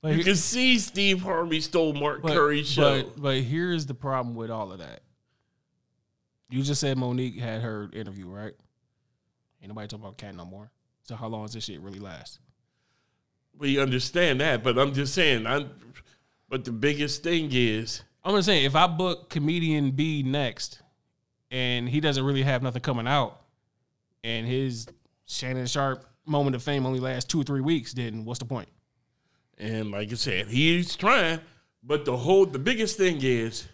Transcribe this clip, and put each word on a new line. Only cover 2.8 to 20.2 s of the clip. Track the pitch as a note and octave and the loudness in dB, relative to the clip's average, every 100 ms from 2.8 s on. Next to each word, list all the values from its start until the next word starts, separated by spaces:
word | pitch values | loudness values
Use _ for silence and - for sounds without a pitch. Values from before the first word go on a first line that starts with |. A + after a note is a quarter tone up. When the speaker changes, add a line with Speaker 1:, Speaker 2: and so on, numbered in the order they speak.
| C#3+ C3+ | 6 4
Speaker 1:
but, | B2+ - | -2 -4
but | C#3 C3 | 0 0
here's | B2 D#3+ F3+ E3+ C#3 | 0 0 0 -2 -4
the | B2 | -6
problem | C#3 C3 A#2+ A#2 | -4 -2 -2 -6
with | A2+ | -8
all | A2 G2+ | -6 -8
of | F#2 | -10
that. | D2+ - _ _ _ _ _ _ _ _ _ _ _ _ _ _ _ | -16 -18 _ _ _ _ _ _ _ _ _ _ _ _ _ _ _
You | B2+ | -4
just | C#3 C#3+ | -2 0
said | D3 C3 | 0 0
Monique | B2+ B2 B2+ - | 0 -2 -4 -4
had | A#2+ A2 | -6 -4
her | A#2 G#2+ G#2 | -6 -6 -8
interview, | G#2 G2+ G2 F2+ | -10 -10 -12 -14
right? | G2 G#2 - _ _ _ _ _ _ _ _ _ _ | -12 -14 -16 _ _ _ _ _ _ _ _ _ _
Ain't | G2 | -16
nobody | G#2+ G#2+ | -14 -12
talking | G#2+ A2+ | -14 -16
about | A#2 | -16
Cat | G#2 F#2 | -16 -14
no | F2 | -16
more. | F#2+ G#2+ _ _ _ | -16 -20 _ _ _
So | - A2+ | -16 -10
how | A2+ | -8
long | A2 G#2+ | -8 -8
does | |
this | A2+ | -10
shit | A2 E2+ | -10 -10
really | F#2+ F#2+ | -14 -14
last? | G2 E2+ - - _ _ _ _ _ _ _ _ _ _ _ - | -14 -16 -18 -20 _ _ _ _ _ _ _ _ _ _ _ -6
Speaker 2:
We | C#3+ C#3 | 0 2
understand | C#3 B2+ B2 F3 F3 C3 | 2 0 0 2 2 2
that, | D#3 B2 | 2 2
but | G#2+ B2 | 2 2
I'm | C#3 | 2
just | C3+ C#3+ F#3 | 2 -2 2
saying, | D#3+ B2 A2 | 2 2 2
I'm, | C#3 D3 - A#2+ - - _ _ _ _ | -2 -2 -14 -20 -20 -20 _ _ _ _
but | C3+ | -6
the | B2 | -6
biggest | A2+ C#3+ D3 D3 - | -2 0 0 -2 -4
thing | E3+ E3+ D3+ | -2 -2 0
is | B2+ A#2 G#2+ A2+ - - _ F3+ | 2 2 0 -4 -10 -14 _ 0
Speaker 1:
I'm | G3+ | 2
just | F#3 | 4
saying, | F3+ C#3 | 4 4
if | D#3 | 4
I | F3+ | 4
book | D#3+ F#3 E3+ - | 4 -2 -2 -6
comedian | E3 D3 F3 E3 D3+ C#3 | -2 0 0 2 2 2
B | C3+ D#3 D3+ | 2 0 0